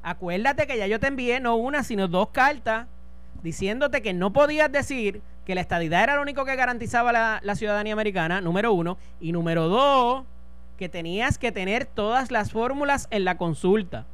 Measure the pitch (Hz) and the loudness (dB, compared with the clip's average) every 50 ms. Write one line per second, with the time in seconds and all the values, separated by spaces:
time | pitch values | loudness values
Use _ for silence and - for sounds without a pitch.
0 | - 165 175 - 185 175 175 190 226 269 277 - 302 285 269 226 202 196 214 226 | -6 -6 -6 -6 -4 -2 -2 2 2 2 2 2 0 0 0 -2 0 0 0 0
1 | 240 277 277 262 247 240 240 262 254 240 233 226 233 262 285 294 247 - 233 196 | 0 0 0 0 0 0 0 0 2 2 0 2 0 0 -2 -2 -2 0 0 0
2 | 190 180 170 180 208 - - 277 254 277 294 254 - 233 220 220 233 - - - | 0 2 2 2 2 2 4 4 4 4 4 0 -2 -2 -2 -2 -4 -10 -12 -12
3 | - - - - - - - - - 165 160 - 190 190 214 254 294 285 294 277 | -12 -12 -12 -12 -12 -12 -12 -8 -8 -8 -6 -4 -2 -2 0 0 0 0 0 0
4 | 214 220 180 180 180 202 196 269 294 294 302 302 302 294 269 285 262 - 285 254 | -2 -2 0 2 0 2 6 6 4 6 6 2 2 4 4 0 0 0 -4 -2
5 | 220 202 196 208 - - - - - - 185 185 170 - 185 170 170 156 165 175 | -2 -2 -2 -4 -12 -12 -12 -12 -6 -4 -2 -2 -2 0 -2 -2 0 2 4 4
6 | 214 240 285 285 285 277 277 285 269 262 269 254 254 247 247 240 233 208 - 240 | 4 4 4 0 0 -2 -4 -4 -2 -2 0 0 0 0 0 -4 -6 0 2 2
7 | 240 240 233 233 226 226 214 - - 202 202 - 220 208 202 208 208 214 214 214 | 4 4 4 4 4 2 0 -2 -2 -4 -4 -2 0 0 0 0 0 -2 -2 0
8 | 214 214 190 185 160 160 175 196 190 165 170 190 214 233 214 170 170 170 185 - | -2 0 0 0 0 0 0 0 0 0 0 2 2 2 2 2 2 -2 -4 -6
9 | - - - - 175 160 170 170 170 165 165 165 160 165 185 247 277 285 277 262 | -10 -12 -12 -8 -6 -4 -2 -2 0 0 2 2 2 2 4 4 6 6 6 4
10 | 247 240 254 269 262 - - - - - - - - - - - 190 175 - 175 | 4 2 0 -2 -4 -10 -12 -12 -12 -12 -12 -12 -12 -12 -10 -8 -8 -8 -8 -6
11 | 165 170 175 202 240 277 277 - - 233 - 202 185 185 208 240 277 - - - | -6 -4 -2 -2 0 0 0 0 -2 -4 -2 -2 -2 0 0 -2 -2 -4 -4 -2
12 | 202 214 233 262 262 247 262 220 202 - - 220 233 254 269 277 294 277 277 262 | -2 2 2 2 0 2 0 0 0 0 -2 -2 -2 0 0 0 2 2 2 0
13 | - - 226 208 185 185 180 - 180 170 156 - - 180 196 220 196 - - 113 | 0 -2 -2 0 2 0 0 0 0 -2 -2 0 2 4 4 4 2 -2 -8 -10
14 | 110 - | -10 -12